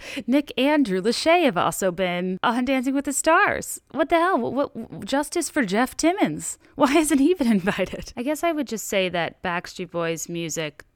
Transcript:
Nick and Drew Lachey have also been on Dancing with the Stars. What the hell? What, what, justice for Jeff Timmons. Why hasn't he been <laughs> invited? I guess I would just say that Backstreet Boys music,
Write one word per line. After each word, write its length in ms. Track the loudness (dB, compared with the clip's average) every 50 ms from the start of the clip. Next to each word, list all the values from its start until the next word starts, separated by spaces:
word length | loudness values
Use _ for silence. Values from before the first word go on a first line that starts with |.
| -6 -10 -12 -8 -2
Nick 260 | 0 0 0 0 -2 -2
and 280 | 0 2 2 4 2 2
Drew 180 | 2 0 0
Lachey 420 | 0 0 -2 2 2 4 4 6 4
have 120 | 4 2
also 340 | 2 0 0 0 0 -2 -2
been 480 | 0 0 -2 -2 -2 -2 -2 -4 -4 0
on 220 | 0 0 0 0 0
Dancing 300 | 0 0 0 0 0 -2
with 100 | 0 -2
the 80 | -2
Stars. 680 | -4 0 2 4 4 4 4 2 0 -2 -4 -8 -10 -12 _ _
What 180 | -2 -2 0 2
the 80 | 2
hell? 220 | 2 4 2 2 0
What, 380 | 0 -2 -2 -2 -2 -2 -4
what, 280 | -12 -12 -12 -12 -12 -6
justice 460 | -2 -2 -2 -2 -2 -4 -4 -4 -2
for 140 | -2 -2 0
Jeff 320 | 2 2 0 0 0 0
Timmons. 600 | 0 2 2 4 2 0 0 0 -4 -8 -10 -12 -12 _ _ _
Why 160 | 2 2 4
hasn't 280 | 4 4 4 4 4 4
he 140 | 4 4 4
been 160 | 2 2 2
<laughs> 0 |
invited? 640 | 2 2 2 0 0 -2 -4 -4 -4 -10 -12 -12 -10
I 60 | -6
guess 220 | -4 -4 -4 -2 -2
I 80 | -2
would 160 | -2 -2 -4 -4
just 180 | -6 -8 -6
say 220 | -2 0 0 0 0
that 340 | 0 -2 -4 -4 -6 _
Backstreet 480 | -6 -4 -4 -4 -6 -8 -10 -12 -12 -6
Boys 380 | -4 -4 -2 -2 -4 -4 -6 -8
music, 560 | -6 -6 -6 -4 -4 -6 -6 -6 -8 -14 -20 _ _